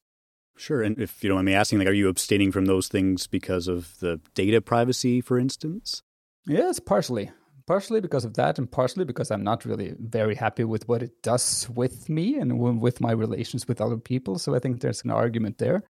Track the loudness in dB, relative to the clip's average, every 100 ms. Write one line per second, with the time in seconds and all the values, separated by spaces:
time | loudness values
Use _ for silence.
0 | _ _ _ _ _ -14 -2 0 0 0
1 | -4 -2 0 2 4 4 4 4 4 4
2 | 4 2 2 4 4 4 4 2 2 2
3 | 2 0 -2 -4 -2 -2 -2 -4 -6 -6
4 | -4 -4 -6 -2 4 4 4 2 2 0
5 | 0 0 0 0 0 -4 -8 -8 -10 -12
6 | -14 _ _ _ -2 0 0 0 0 0
7 | 0 -4 -6 -12 _ _ 0 0 0 -2
8 | 0 -2 -2 0 0 0 -4 0 0 0
9 | -4 -4 -4 -2 -2 -2 -2 -6 -6 -10
10 | -6 -2 0 0 -2 0 -2 -2 0 -2
11 | -2 -6 0 0 0 -4 -4 -2 -2 -4
12 | -6 -2 0 0 0 0 0 2 2 2
13 | 0 0 0 -4 -4 -6 -4 -2 -2 -2
14 | -4 -4 -4 -6 -2 0 0 -2 -2 -4
15 | -2 0 0 0 -2 -2 0 0 -2